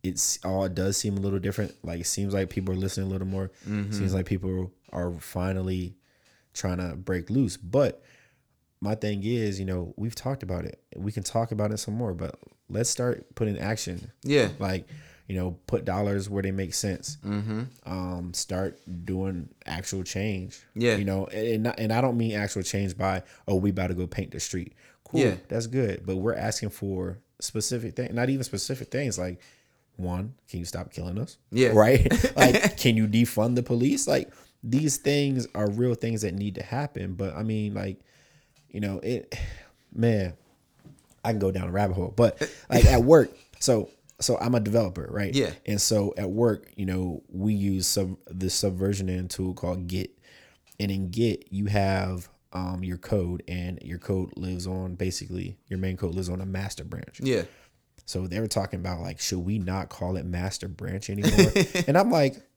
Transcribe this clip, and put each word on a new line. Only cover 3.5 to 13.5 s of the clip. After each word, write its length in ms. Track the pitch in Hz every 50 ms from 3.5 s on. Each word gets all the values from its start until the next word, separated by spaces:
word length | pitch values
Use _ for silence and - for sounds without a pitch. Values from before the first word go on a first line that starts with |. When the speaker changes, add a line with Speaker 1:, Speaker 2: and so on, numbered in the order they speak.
| - _ -
Speaker 2:
Mm-hmm. 240 | - 104 104 101 101
Speaker 1:
Seems 220 | 107 101 95 92 95
like 120 | 95 92
people 460 | - 104 90 90 92 92 92 92 92 _ _ _ - -
are 180 | 87 87 87 87 80
finally 800 | - - - 90 90 95 95 92 92 92 92 92 90 90 95 _ _ _ _ _ _ _ _ _ _ _ _
trying 240 | - - 95 90
to 180 | 90 90 87 67
break 340 | 82 92 - 92 90 80 -
loose. 280 | 104 135 135 98 -
But 440 | - - 85 90 139 143 107 - - _ _ _ _ _ _ _ _ _ _ _ _ _ _ _ _
my 140 | - 101 110
thing 280 | 110 - 107 104 101 95
is, 360 | 110 120 117 110 104 98 95
you 60 | 98
know, 280 | 95 92 90 87 - -
we've 180 | - 107 117 117
talked 280 | - - 127 135 131 107
about 220 | 95 90 87 82
it. 140 | - - _ _ _ -
We 160 | - 95 104
can 120 | 104 107 95
talk 280 | - - 113 113 113
about 200 | 110 104 104 107
it 60 | 107
some 160 | 104 - - 104
more, 180 | 113 123 104 90
but 260 | - - 78 - - - - _ _ _ -
let's 200 | - 107 120 -
start 440 | - - 123 123 120 - - _ -
putting 220 | - 113 107